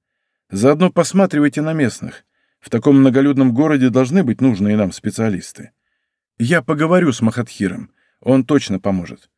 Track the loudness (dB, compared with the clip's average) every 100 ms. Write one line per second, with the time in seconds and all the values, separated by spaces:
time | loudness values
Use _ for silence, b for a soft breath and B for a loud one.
0 | _ _ _ _ _ 0 2 2 0 0
1 | -2 0 0 0 -2 -2 -4 -2 -4 -4
2 | -12 -16 _ _ _ _ -6 -2 4 6
3 | 6 4 2 2 2 2 0 2 2 2
4 | 0 0 0 0 0 0 0 0 -2 -4
5 | -8 -4 -4 -4 -8 -18 -20 _ _ _
6 | _ _ _ -6 -2 -2 -2 -2 0 2
7 | 2 0 -2 -2 -8 -6 -6 -6 -14 _
8 | _ _ 0 0 2 -2 -2 -4 -4 -4
9 | -6 -14 _